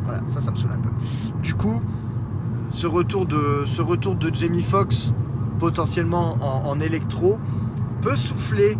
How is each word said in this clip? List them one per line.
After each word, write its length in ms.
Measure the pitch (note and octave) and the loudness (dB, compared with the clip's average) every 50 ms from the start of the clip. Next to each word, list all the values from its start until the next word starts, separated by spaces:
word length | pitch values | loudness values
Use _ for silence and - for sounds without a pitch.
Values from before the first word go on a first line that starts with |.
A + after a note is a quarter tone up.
| - | -4
Voilà, 160 | - - - - | -4 -4 -4 -2
ça, 160 | - - - | -2 -2 0
ça 80 | - - | 0 0
me 60 | - | 0
saoule 160 | - - - | 0 0 0
un 60 | - - | 0 0
peu. 120 | - - - - - - - - - - - - | -2 -2 -2 -2 -2 -4 -4 -4 -4 -4 -4 -4
Du 120 | - - - | -4 -2 -2
coup, 260 | - - G#3+ A3+ A3+ - - - - - - - - - - - - - - - - - - | 0 0 0 0 0 -2 -2 -4 -4 -6 -4 -4 -4 -4 -4 -4 -4 -4 -4 -4 -4 -4 -4
ce 180 | - - E3+ | -4 -2 -2
retour 380 | E3+ E3 F3 E3+ - G3 G3 F#3 | 0 2 2 2 2 2 0 0
de, 400 | D#3+ C#3+ D3+ D3 C#3+ C#3+ C#3+ C#3+ | 2 2 2 2 2 2 2 0
ce 160 | - C3+ - | -2 0 0
retour 340 | E3+ D#3+ F3 E3 - G3 F#3 | 2 0 2 0 2 0 0
de 200 | E3+ D#3 E3 E3+ | 0 0 0 0
Jamie 280 | - F3 E3+ E3+ F3 | 0 0 2 2 0
Foxx, 520 | E3+ - F#3+ G3 G3 G3 - - - - - - - - - - - - - - | 2 2 4 2 4 2 0 0 2 0 0 0 0 -2 -2 -2 -2 -2 0 0
potentiellement 800 | D#3+ E3+ - - D#3+ - - F3+ E3+ E3 F3 F3 E3 E3 - - | 0 2 2 0 0 0 0 0 0 2 2 2 2 2 0 0
en, 260 | C#3+ C#3 C3 C3 C3 D3 | 0 0 0 0 0 0
en 120 | C#3 D3 | 0 0
Electro, 580 | D#3 D#3+ D#3+ D#3+ - - - - E3 F#3 G#3+ A3+ - - - - - - - - - - - - | 0 0 0 0 -2 -2 -2 2 4 4 4 2 0 -2 -2 -2 -2 -2 -2 -2 -4 -4 -2 -2
peut 140 | - A#3 C#4 | 0 0 0
souffler 600 | C#4+ - - - - - - - G#3 G3+ G#3 G#3+ | 0 0 -2 -2 -4 -2 0 4 4 4 4 4